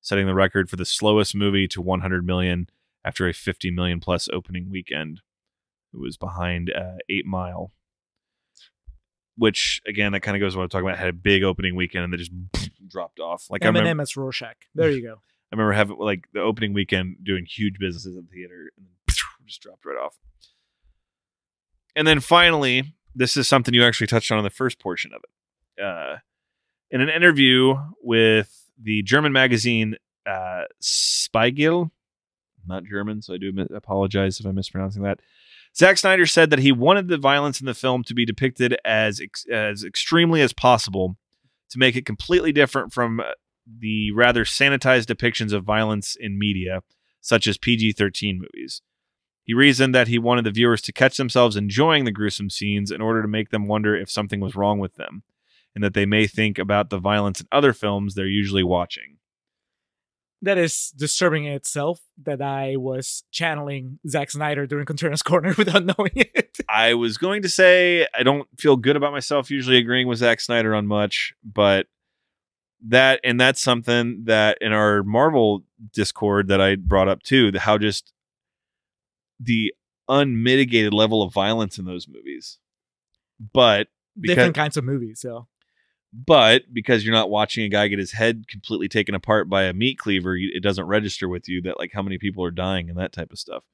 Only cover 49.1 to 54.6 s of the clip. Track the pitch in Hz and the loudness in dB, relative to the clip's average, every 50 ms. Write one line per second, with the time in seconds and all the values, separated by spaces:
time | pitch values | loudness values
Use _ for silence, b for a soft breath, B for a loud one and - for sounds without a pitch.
49.1 | _ _ _ _ _ _ _ - 113 120 139 143 131 120 135 131 127 127 123 113 | _ _ _ _ _ _ _ -2 2 4 4 4 4 4 2 4 4 4 4 2
50.1 | 117 117 113 120 123 123 117 110 101 110 120 120 117 107 - - - - 131 131 | 2 0 2 2 2 2 0 0 0 2 2 2 2 0 -2 -6 -2 2 2 2
51.1 | - - 135 123 - 127 123 120 104 104 104 101 98 117 143 165 160 147 135 117 | 2 0 -4 -2 2 2 2 2 2 0 -4 -2 0 2 2 4 4 2 2 0
52.1 | 104 95 104 104 - - 104 98 - - 104 104 101 101 101 98 98 - 110 110 | -2 -2 -4 -4 -4 -4 -6 -8 -6 -6 -4 -2 -2 -2 -4 -4 -6 -4 -2 -2
53.1 | 113 113 107 107 107 110 110 - - 107 104 101 104 107 107 104 104 92 98 - | -2 -2 -2 -2 -2 -4 -4 -4 -4 -4 -2 -2 -2 0 0 0 0 -2 -2 -4
54.1 | - - 104 95 - 101 98 95 - 101 | -6 -6 -6 -4 -4 -6 -6 -4 -4 -2